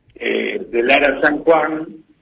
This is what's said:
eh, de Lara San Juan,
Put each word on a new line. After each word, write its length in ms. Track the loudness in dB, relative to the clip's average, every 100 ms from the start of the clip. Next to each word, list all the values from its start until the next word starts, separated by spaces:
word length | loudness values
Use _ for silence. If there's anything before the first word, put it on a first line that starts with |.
| _ -8
eh, 500 | -4 -4 -4 -6 -6
de 140 | -2
Lara 360 | 2 2 2 2
San 180 | 0 2
Juan, 480 | 4 4 2 -4 -8 -14 _ _